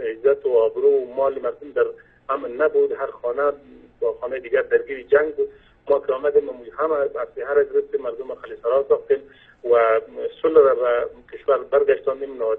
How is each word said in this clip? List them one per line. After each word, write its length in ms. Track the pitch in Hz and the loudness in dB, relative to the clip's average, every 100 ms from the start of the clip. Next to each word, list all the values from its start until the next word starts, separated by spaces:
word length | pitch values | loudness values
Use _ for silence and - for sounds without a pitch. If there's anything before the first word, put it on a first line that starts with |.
عزت 440 | 113 113 131 139 135 | -8 0 0 2 2
و 120 | 120 | 2
آبرو 320 | 110 120 139 | 2 2 2
و 240 | 139 123 | 2 0
مال 260 | 127 139 135 | -2 -2 -2
مردم 320 | 123 - 143 120 | -6 -8 -6 -2
در 100 | 113 - _ _ - | -2 -4 _ _ -8
امن 220 | 139 123 | -6 -6
نبود، 400 | 123 151 143 139 | -2 0 2 0
هر 200 | 139 135 | -2 -8
خانه 400 | - 120 131 143 143 - - - - | -6 -6 -2 -2 -4 -10 -20 -20 -6
با 140 | 117 | -4
خانهٔ 260 | - 123 131 | -4 -8 -8
دیگر 220 | 120 - | -2 -2
درگیر 400 | - - - 135 | 2 0 -2 -12
جنگ 340 | 123 143 156 - | 2 2 4 -2
بود. 140 | - - _ _ - | -6 -8 _ _ -2
ما 100 | 139 | 0
که 140 | 143 | 0
آمدیم، 360 | 131 147 143 139 123 117 139 | -2 0 2 0 -6 -12 -6
همه 160 | 156 | -2
از 160 | 151 139 139 117 131 131 | -2 -4 -6 -10 -8 -2
هر 120 | 143 | 0
از 80 | 139 139 | 2 0
رسل 260 | - 139 | -2 -4
مردم 340 | 123 117 131 120 | -6 -10 -10 -14
خالی 200 | 113 107 | -14 -8
سرا 220 | 117 135 139 | -2 0 0
ساختیم 320 | - - 135 - - _ _ - | 0 0 -2 -4 -20 _ _ 2
و 300 | 117 113 113 - 123 120 - | 4 4 2 -2 -8 -10 -2
صلح 180 | 160 160 | 4 6
را 160 | 135 120 | 6 4
به 640 | 123 120 120 - - - | 0 0 -2 -10 -20 -6
کشور 200 | - 131 | 0 0
برگشتاندیم. 760 | - 143 139 131 135 135 139 | 2 2 2 2 -2 -4 -6
نود 240 | 131 110 | -6 -4